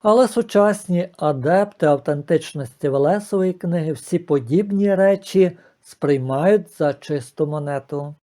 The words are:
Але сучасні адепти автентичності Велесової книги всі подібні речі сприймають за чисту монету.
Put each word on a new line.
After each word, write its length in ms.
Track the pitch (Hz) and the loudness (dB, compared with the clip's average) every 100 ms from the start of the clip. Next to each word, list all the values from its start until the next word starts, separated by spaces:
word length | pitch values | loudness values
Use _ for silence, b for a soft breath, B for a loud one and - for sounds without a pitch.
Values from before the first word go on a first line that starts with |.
Але 260 | 214 226 254 | 4 4 4
сучасні 800 | 240 233 202 208 208 - 175 180 - | 0 0 2 2 0 -2 -2 -2 -4
адепти 680 | 151 135 135 185 202 _ | -2 0 0 2 0 _
автентичності 1040 | 156 139 - 147 147 160 - 147 127 _ 147 | 2 2 0 -6 0 -2 -2 -12 -12 _ -2
Велесової 640 | 139 143 202 208 202 185 | 0 0 0 -2 -2 -2
книги 380 | 180 180 175 156 | -4 -4 -4 -4
всі 280 | 151 - 175 | -8 -4 -6
подібні 760 | 170 143 117 165 208 196 202 | 0 -2 0 -2 0 -2 0
речі 640 | 190 196 196 - 190 180 175 B B | 4 2 2 0 2 2 0 B B
сприймають 960 | _ - 143 139 131 135 175 208 - - | _ -6 0 0 0 0 2 2 -2 -4
за 160 | 151 | -4
чисту 540 | 135 - 147 123 - 151 | -4 -6 -8 -8 -6 -4
монету. 680 | 151 143 139 139 143 147 151 | -4 -6 -8 -6 -10 -10 -16